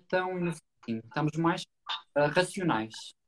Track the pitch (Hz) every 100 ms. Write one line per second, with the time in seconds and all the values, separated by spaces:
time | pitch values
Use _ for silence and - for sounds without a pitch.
0 | _ 185 185 185 175 165 _ _ - 113
1 | - 143 151 156 165 185 - _ - -
2 | - 143 147 165 180 - 175 113 110 -
3 | - -